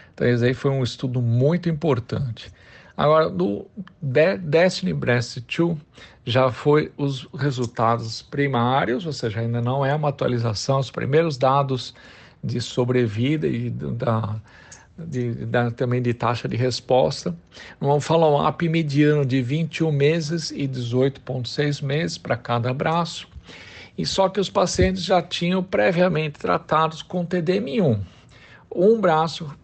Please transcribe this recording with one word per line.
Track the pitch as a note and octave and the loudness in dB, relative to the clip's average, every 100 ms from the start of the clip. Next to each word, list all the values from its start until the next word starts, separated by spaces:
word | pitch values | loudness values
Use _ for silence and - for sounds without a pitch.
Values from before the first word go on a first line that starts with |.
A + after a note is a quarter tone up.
| - | -14
Então, | - B2 | -2 2
esse | A#2+ | 4
aí | B2 | 2
foi | B2+ C#3 | 2 0
um | C3+ | 0
estudo | A#2+ - C3 B2+ | -2 -4 -4 -2
muito | A#2 A#2+ C#3+ F3 E3+ | 0 2 2 2 -2
importante. | D3 E3 A#2+ - A#2+ C3 A2 - - - - - - | -2 0 0 -2 -6 -6 -8 -14 -20 -20 -20 -12 0
Agora, | D3 D#3 E3 | 4 4 4
do | F#3 G3 G#3 - - - - | 0 -2 -2 -8 -16 -16 -8
De-, | C3+ C3+ E3+ G3 | 0 2 4 2
Destiny | D#3+ E3 F#3 - F3+ | 0 4 4 2 -4
Breast | D3 B2 A#2+ A#2 B2 | -2 0 0 -2 -8
two | - - E3+ D#3 - - - - | -8 -2 0 -2 -10 -20 -20 -14
já | - B2+ C3 | -2 2 2
foi | A2 D3 D3+ - - | 2 2 2 2 -4
os | C#3+ C3 - C#3 | -4 -4 -10 -4
resultados | C#3+ B2 A#2 - A2+ A#2 A2+ - | -4 -2 -4 0 0 0 -4 -10
primários, | - C#3+ C#3 A#2+ B2 C3+ F#3+ B3 | -8 -2 0 2 2 2 0 -2
ou | E3 | -4
seja, | C#3 A#2 A2 | -4 -4 -4
ainda | A#2 A#2+ | -4 -2
não | A#2+ C#3 | -2 0
é | C3+ | 0
uma | D3+ D3 | 0 -2
atualização, | C#3+ C3 A#2+ A#2 G2+ - C3+ | -2 -2 0 -2 -4 0 0
os | B2+ | 0
primeiros | - A#2+ D#3 E3 B2+ | -4 0 2 2 2
dados | C3 C#3 C3+ B2+ - - - - - _ | 2 2 2 -2 -6 -16 -20 -20 -20 _
de | A#2+ B2 | -6 -6
sobrevida | - - B2 B2+ A#2 G#2 C3 D#3 D3+ | -4 -2 2 2 2 0 0 0 0
e | A#2+ A#2+ | -2 -4
do, | A#2 C#3+ | -6 -6
da, | A#2 - A2 G#2+ G#2+ - - - - - - | -4 0 0 -2 -6 -12 -20 -20 -20 -20 -16
de, | - B2+ A#2+ A#2+ A#2 | -8 -4 -4 -4 -2
da, | B2 A#2+ | 0 0
também | A#2 B2 B2+ | -2 -2 0
de | A#2+ | 0
taxa | A#2 A#2 A#2+ - | 0 -2 -2 -4
de | A#2 | -2
resposta. | B2+ A#2 - B2+ - C#3+ F3+ E3+ - - - - | -2 -2 2 4 4 0 -6 -8 -14 -20 -18 -4
Um | C#3 D3 | 0 0
follow-up | - E3 D#3 C#3+ D#3 D3+ E3 | 2 4 4 4 2 0 0
mediano | E3 D3+ C#3 D3+ D3 C3+ | 0 2 4 4 4 2
de | C3+ | 0
vinte | B2 D#3 D#3+ - | 0 -2 -2 -2
e | |
um | D#3+ | 0
meses | C#3+ C#3+ E3+ D3+ E3+ - | 2 2 2 -2 -4 -6
e | C#4 C#3 | -6 -6
dezoito | B2+ A#2+ B2+ C3+ C#3 | -4 -2 2 2 -2
ponto | - C3+ A2+ | -8 -8 -6
seis | - D3 C#3+ | -2 -2 -2
meses | C3+ D3 E3+ - | -4 -2 -4 -6
para | - A#2+ | -4 -4
cada | - A#2+ B2 | -2 -2 -2
braço. | C3+ D#3+ E3+ E3 - - - - - - - - - | -2 0 0 -2 -6 -14 -20 -20 -20 -20 -20 -14 -6
E | D#3 | -4
só | - F#3+ | 2 2
que | G3+ | 2
os | F#3 | 0
pacientes | G3 F3+ - F#3 F#3+ | 0 0 2 2 2
já | E3+ F3+ | 2 0
tinham | E3 - F3 F#3+ | 0 -4 0 0
previamente | F#3 G3+ G#3 E3+ F3+ D#3 D#3 - | 0 2 2 4 2 2 -4 -4
tratados | F3+ E3 - D#3 D#3+ D#3+ | -2 -2 0 0 0 -2
com | - F3+ | -8 -6
T | E3+ F3+ | -2 -2
D | E3 G3 | 0 0
M | C4+ B3 | 0 0
um. | D#3 G2+ F#2 - - - - - - | 2 2 -4 -14 -20 -20 -20 -20 -8
Um | F3 G3 A3+ | 2 4 6
braço, | F#3 D#3 E3 - D3+ - | 4 4 0 -4 -12 -14